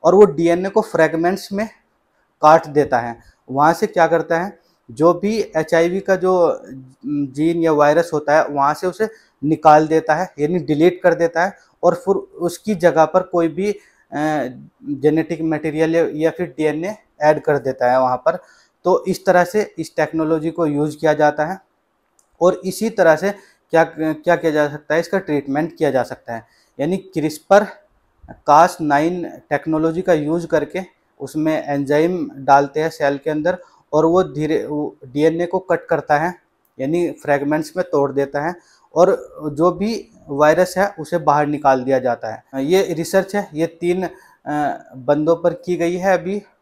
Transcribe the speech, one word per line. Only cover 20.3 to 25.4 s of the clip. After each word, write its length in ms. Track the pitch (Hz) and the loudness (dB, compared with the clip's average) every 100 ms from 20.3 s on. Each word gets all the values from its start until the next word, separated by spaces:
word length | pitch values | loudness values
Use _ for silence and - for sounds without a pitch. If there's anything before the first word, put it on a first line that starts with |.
| 160 160 | -2 -2
को 140 | 165 160 | -4 -2
यूज़ 320 | 143 151 147 | -2 -4 -2
किया 160 | 156 | 0
जाता 320 | 151 151 147 156 | 2 2 0 -6
है 140 | 190 _ _ _ _ _ _ _ _ | -6 _ _ _ _ _ _ _ _
और 200 | 175 180 185 | 0 0 -6
इसी 240 | - 220 | -4 -6
तरह 260 | 220 165 156 | 2 4 4
से 160 | 190 | 0
क्या, 520 | 196 _ _ _ 165 160 156 | -6 _ _ _ 0 0 -2
क्या 360 | 156 156 175 170 | -6 -4 0 0
किया 160 | 165 | 2
जा 160 | 151 147 | 0 0
सकता 240 | 147 _ | -4 _
है, 60 | 156 | -2
इसका 200 | 165 196 | 0 -4
ट्रीटमेंट 560 | 185 147 | -2 -4